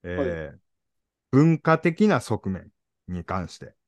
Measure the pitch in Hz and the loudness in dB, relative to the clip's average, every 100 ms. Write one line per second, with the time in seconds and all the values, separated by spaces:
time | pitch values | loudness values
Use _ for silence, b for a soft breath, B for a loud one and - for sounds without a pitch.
0 | 87 90 92 82 76 73 _ _ _ _ | -8 -6 -4 -6 -10 -16 _ _ _ _
1 | _ _ _ 131 160 160 - 160 175 160 | _ _ _ 4 4 4 2 2 0 2
2 | 208 170 - 107 98 92 - _ _ _ | 2 2 -2 -6 -4 -8 -10 _ _ _
3 | - 90 85 92 87 - - _ | -10 -10 -6 -6 -6 -12 -20 _